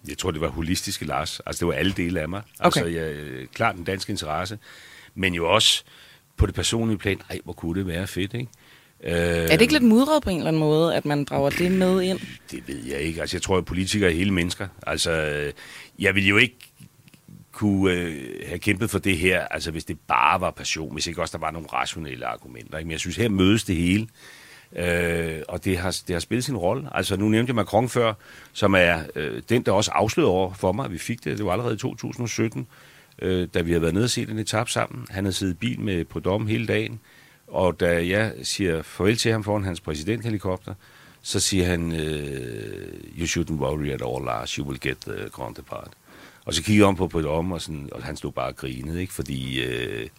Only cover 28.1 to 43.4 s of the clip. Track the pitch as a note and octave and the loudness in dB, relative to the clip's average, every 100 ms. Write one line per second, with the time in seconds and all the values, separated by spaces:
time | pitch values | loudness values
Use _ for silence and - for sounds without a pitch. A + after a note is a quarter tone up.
28.1 | G#2 - - - - G2+ F#2+ F2 E2 D#2 | -2 -14 -20 -16 0 6 8 6 4 -2
29.1 | - D2+ A1+ - A#2+ B2 G2 G#2+ - A2 | -6 -4 -6 2 2 4 4 4 2 2
30.1 | - C3+ F#2 F#2 F#2+ F#2+ G#2 C3+ E2+ - | 4 4 4 2 2 0 2 -4 -8 -6
31.1 | A#2 D2+ G#2 G#2 F#2+ A#2+ A2+ B2+ - - | -6 -4 -2 0 0 0 -2 -4 -6 -8
32.1 | B2+ A#2 - A2+ B2 B2+ - - - - | -4 -4 0 0 -2 -10 -14 -20 -20 -20
33.1 | - F#2 F#2 F2 F#2 E2+ E2+ E2 F2+ A#2+ | -6 0 0 0 0 2 2 4 2 2
34.1 | A#2+ A2 A2 G#2+ A2 A#2+ A#2+ A#2 B2 A#2 | 0 -4 -4 -2 -2 0 -2 -2 -6 -8
35.1 | F#2+ G2 F#2 F#2+ E2 A#2 B2 G#2+ F2+ D#2+ | -2 -2 0 -2 -2 -4 -2 -2 -2 -2
36.1 | E2 E2 G#2 G#2+ A2+ A2 G#2 A2+ A2+ _ | -4 0 0 0 -2 0 0 -2 -8 _
37.1 | - - - - - F#2 E2 F2 E2+ F2 | -20 -20 -20 -6 2 2 4 2 4 2
38.1 | G2+ A2 B1 C2 - F#2+ D#2+ - - F#2 | 2 0 -4 -6 0 0 0 -4 0 2
39.1 | A#2 A#2 A2 G#2 G#2 F#2+ E2+ - D2+ D#2+ | 4 2 0 0 0 -2 -4 -6 -4 -2
40.1 | A2+ A2+ G#2 F#2+ F#2 - F#2 - - - | -2 -2 -2 -2 -4 -6 -14 -16 -20 -20
41.1 | - - G2+ F2 G2 F2 F2 E2+ E2 D#2 | -14 -4 0 2 4 4 2 0 -2 -2
42.1 | D2+ C#2+ C2+ B1 A1 G#1+ G1+ G1+ G1+ G1+ | -4 -4 -6 -8 -8 -10 -10 -12 -14 -14
43.1 | G1+ E2 F2 | -6 -2 0